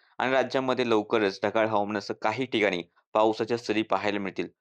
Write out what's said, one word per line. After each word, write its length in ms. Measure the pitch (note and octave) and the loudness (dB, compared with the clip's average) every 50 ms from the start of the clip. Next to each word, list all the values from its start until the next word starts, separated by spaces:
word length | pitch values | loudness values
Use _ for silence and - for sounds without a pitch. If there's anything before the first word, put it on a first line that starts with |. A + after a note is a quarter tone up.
| _ _ _ - | _ _ _ -4
आणि 140 | A#2+ B2+ | -2 0
राज्यामध्ये 580 | C3 C3 B2+ A#2+ - C#3 C3 B2+ B2+ A#2 B2+ A#2+ | 2 2 0 2 0 -2 0 0 0 0 2 2
लवकरच 500 | A2+ G#2+ G#2 - - A2+ G#2+ F#2+ F#2+ - - | 2 2 2 2 0 2 2 2 0 0 -4
ढगाळ 220 | G#2 - A2+ A2 | 0 2 2 0
हवामानासह 480 | A2 A2+ G#2 G#2 G2+ G#2 G2+ - - A2 - | 2 2 0 -2 -2 -4 -6 -4 -6 -8 -4
काही 240 | - A2 G#2+ A#2 C3+ | -2 -4 -2 -2 -4
ठिकाणी 360 | A#2+ C3 A2 G2+ G2 F#2 F2 E2 _ _ _ _ _ | -2 0 2 2 2 0 -2 -6 _ _ _ _ _
पावसाच्या 460 | - A2 A2 A2+ G#2+ - A#2 A2 A#2+ A#2 | 2 4 4 4 4 0 -2 -2 -2 -4
सरी 240 | - - G#2 G#2+ | -2 -2 -2 -2
पाहायला 360 | G#2+ - G2 F#2+ G2+ G#2 G2+ G#2 | 0 0 0 0 0 0 -2 -2
मिळतील. 300 | G2 F#2+ E2 - F2 D#2 _ _ | -4 -4 -4 -6 -8 -8 _ _